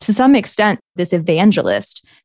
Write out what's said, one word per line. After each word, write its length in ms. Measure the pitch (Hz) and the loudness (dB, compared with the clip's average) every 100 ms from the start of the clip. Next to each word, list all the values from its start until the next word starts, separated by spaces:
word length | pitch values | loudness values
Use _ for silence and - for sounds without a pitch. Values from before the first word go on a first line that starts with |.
to 120 | - | -4
some 220 | 208 262 | 0 4
extent, 460 | 269 - - 202 185 _ 180 | 2 0 -2 0 -2 _ -6
this 160 | 175 | -4
evangelist 920 | 170 165 160 208 175 92 101 - - _ _ | -2 0 2 2 2 0 -4 -6 -14 _ _